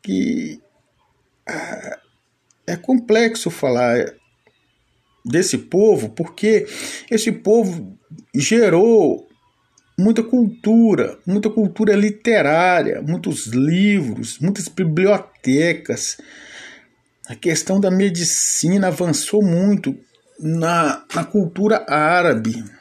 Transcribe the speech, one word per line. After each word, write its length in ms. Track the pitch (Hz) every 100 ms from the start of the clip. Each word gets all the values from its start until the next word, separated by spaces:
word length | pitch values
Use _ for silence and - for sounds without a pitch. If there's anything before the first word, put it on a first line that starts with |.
Que, 580 | - 95 80 80 - - _ _ _ _ _ _ _ _ -
ah, 520 | - - - - - _ _ _ _ _ _ -
é 100 | 175
complexo 720 | - 262 233 220 226 226 170
falar 640 | - 139 120 123 120 - - _ _ _ _ _ _ _ _ _ _
desse 320 | 120 151 - 135
povo, 520 | - 180 214 190 110
porque 580 | - 165 - 214 214 - - - - -
esse 220 | 220 226
povo 680 | - 185 233 196 170 95 98 _ - _
gerou 960 | 139 135 226 214 165 226 226 151 87 - _ _ _ _ _ _ -
muita 280 | 196 226
cultura, 920 | 226 254 214 - 208 226 226 175 117 -
muita 240 | - 202 214
cultura 460 | 220 202 - 214
literária, 1040 | 202 208 208 - 214 139 160 180 175 - -
muitos 460 | 147 170 175 147 113
livros, 920 | 120 143 175 208 202 131 104 110 -
muitas 260 | 160 202 165
bibliotecas. 1500 | - 175 156 190 196 - _ 127 135 170 165 - 110 - - - - - - - - _ _ _ _ -
A 80 | 113
questão 420 | 175 156 - 190
da 120 | 196
medicina 1000 | 185 202 170 170 - - - 160 196 185
avançou 520 | - 175 151 - 208
muito 560 | 202 170 196 202 139 135 _ _ _ -
na, 640 | 156 165 165 170 151 - -
na 100 | 165
cultura 600 | - 214 170 - 208 220 -
árabe. 760 | 147 151 180 170 113 113 113 101 -